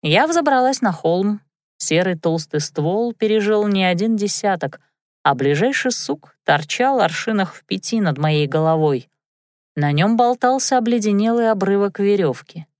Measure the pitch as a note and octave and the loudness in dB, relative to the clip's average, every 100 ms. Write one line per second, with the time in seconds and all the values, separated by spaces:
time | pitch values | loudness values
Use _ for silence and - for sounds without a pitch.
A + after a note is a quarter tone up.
0 | D3+ F3 D#4 E4+ D4 C4 B3+ C4+ A3 E3+ | 2 2 2 2 2 2 2 2 -2 -2
1 | E3 F3 G3 G#3 _ _ _ _ - D#3+ | -2 0 0 -4 _ _ _ _ -2 0
2 | F#3 E3 E3+ E3 D#3 D3+ D3 - D3+ G3+ | 0 -2 -2 -2 -4 -6 -4 -4 -2 -2
3 | A#3+ A3+ G#3+ G#3+ G#3 G#3+ G#3 G3 F#3 F3 | -4 -2 0 0 2 0 2 2 0 0
4 | A3 A3 G3+ - G#3 F#3 - - _ _ | 0 0 -2 -2 -2 -2 -6 -10 _ _
5 | _ _ - C3 C3+ D3 A3+ C#4 B3+ A#3+ | _ _ -2 2 0 2 0 0 -2 -4
6 | - D4 - _ - D3 D#3 - B3+ C4+ | -4 -8 -10 _ 0 0 -2 -2 0 2
7 | E3+ D#3+ - G#3+ F#3 - _ F#3+ - A3+ | 0 -2 -4 -2 -2 -6 _ -8 -4 -2
8 | F#3+ C#3+ D#3 D3+ D3 D#3 D#3+ D#3+ D3+ C3 | 0 0 0 0 0 0 2 2 2 0
9 | - _ _ _ _ _ _ - D3 D3 | -6 _ _ _ _ _ _ -4 0 2
10 | F#3+ A#3 A#3+ B3 B3 C4 - B3+ A#3 A#3+ | 2 2 2 2 0 0 0 0 2 0
11 | G#3+ G3+ A3 A#3 A3+ G#3+ F#3+ G3+ G3+ F3 | 0 0 0 2 0 0 0 2 0 0
12 | G3+ G3+ D#3+ B2+ - E3 D#3 _ | 0 2 0 -4 -12 -20 -20 _